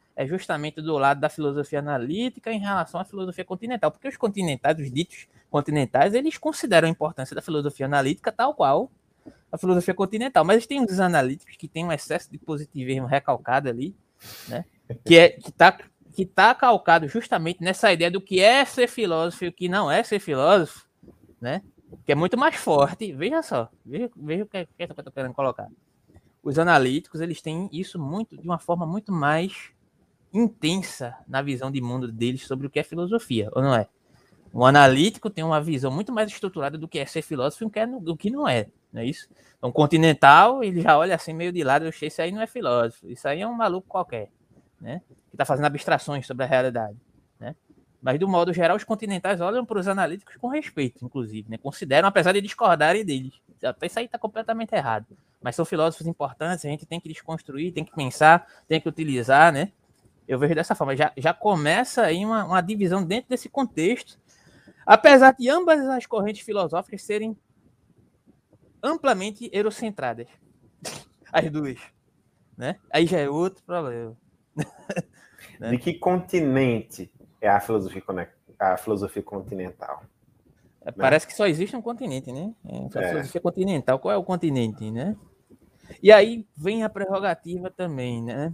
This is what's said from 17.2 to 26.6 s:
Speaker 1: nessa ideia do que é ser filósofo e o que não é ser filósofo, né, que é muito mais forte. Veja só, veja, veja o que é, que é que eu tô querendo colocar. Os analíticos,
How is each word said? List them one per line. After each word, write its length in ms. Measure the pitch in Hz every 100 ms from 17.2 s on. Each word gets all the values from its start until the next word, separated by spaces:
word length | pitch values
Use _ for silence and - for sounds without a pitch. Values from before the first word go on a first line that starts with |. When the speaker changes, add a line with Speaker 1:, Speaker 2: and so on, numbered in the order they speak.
| - 196 160 175
Speaker 1:
nessa 280 | 175 185 214
ideia 200 | 170 170
do 100 | 190
que 180 | - 185
é 240 | 202 262 269
ser 220 | - 240
filósofo 580 | - 202 160 170 - 175
e 20 |
o 60 |
que 160 | - 180
não 200 | 190 160
é 120 | 208
ser 160 | 233 202
filósofo, 680 | - 135 151 196 151 - _ _ - - _ -
né, 220 | 120 175 - _ - - -
que 60 |
é 40 | 143
muito 220 | 180 240
mais 180 | 302 -
forte. 560 | 226 147 139 175 208
Veja 280 | 135 190 320
só, 280 | 311 139 113 _ 104
veja, 240 | 147 240 165
veja 280 | 151 175
o 40 | 208
que 100 | 196
é, 80 | 165
que 180 | -
é 40 | 170
que 40 | -
eu 40 |
tô 80 | 135
querendo 220 | - 131
colocar. 340 | 123 135 113 104 - _ _ _ - _ _
Os 140 | 147
analíticos, 600 | 139